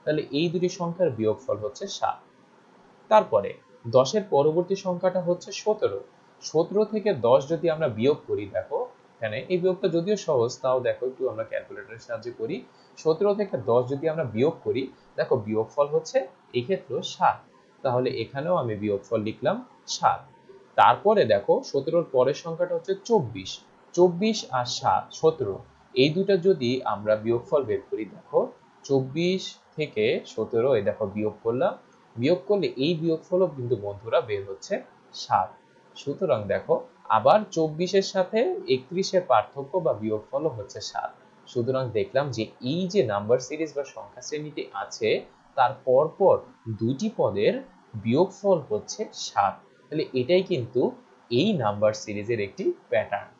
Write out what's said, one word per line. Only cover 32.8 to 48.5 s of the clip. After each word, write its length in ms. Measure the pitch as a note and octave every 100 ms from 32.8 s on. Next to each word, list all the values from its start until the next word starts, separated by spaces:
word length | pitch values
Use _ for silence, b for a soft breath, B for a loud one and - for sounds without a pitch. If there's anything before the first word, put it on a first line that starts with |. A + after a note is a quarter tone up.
| D3
এই 80 | E3+
বিয়োগফলও 460 | E3 - - F3+ F3+ C#3
কিন্তু 200 | A#2+ A#2 G2+
বন্ধুরা 340 | G2+ A2+ D3+ A2
বের 140 | G2+ G2
হচ্ছে 240 | F#2+ - G#3+ - _ _ -
সাত। 260 | - G#2 F#2+ - _ _ _ -
সুতরাং 380 | C#3 C#3+ F3+ A#2+ G2+
দেখো, 220 | F#2+ - D#3+ - _ - A2
আবার 220 | A#2+ G#3 G#3 E3
চব্বিশের 500 | D#3+ D3+ F3+ G3 F#3+
সাথে 260 | F#3+ F#3 A3 D#4+ F4+ - C3
একত্রিশের 480 | - F3 F#3+ F#3 -
পার্থক্য 440 | A2 G#2+ C#3 C3+ F#3 D#3+
বা 80 | A2
বিয়োগফলও 500 | A2 G#2+ - C#3 D#3 A#2
হচ্ছে 220 | G2 A2 -
সাত। 200 | - - - _ _ -
সুতরাং 320 | B2+ A#2+ C3 B2+ G#2+
দেখলাম 280 | G2 C3 D3 A2
যে 80 | G#2+ - B2
এই 100 | E3 F#3
যে 80 | G3+ B2
নাম্বার 240 | G2+ G#2+ B2+ C3
সিরিজ 220 | D3+ D#3 C#3+
বা 60 | C3+
সংখ্যা 280 | A2+ G2+ - -
শ্রেণীটি 360 | D3+ D3+ C#3 - G2
আছে, 260 | G2+ - A2 E3 - _ _ -
তার 140 | B2 B2 -
পরপর 480 | B2+ D#3 - F#3 G#2+ - _ A#2 G#2
দুইটি 260 | A2+ - G#3+ G#3
পদের 340 | C3 G2 B2 B3 - _ _ A2
বিয়োগফল 540 | A2 B2+ F#3+ - G3+